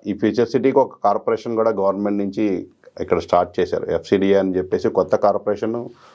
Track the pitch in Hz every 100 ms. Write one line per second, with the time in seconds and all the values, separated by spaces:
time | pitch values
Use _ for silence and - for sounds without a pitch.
0 | 101 101 110 104 117 127 131 135 123 -
1 | 101 104 - 110 117 113 113 101 98 98
2 | 104 101 98 101 107 87 - _ - -
3 | 90 87 - 87 90 - 87 - 85 85
4 | - 98 98 98 95 92 92 104 - 95
5 | 90 104 104 101 104 101 110 117 123 -
6 | -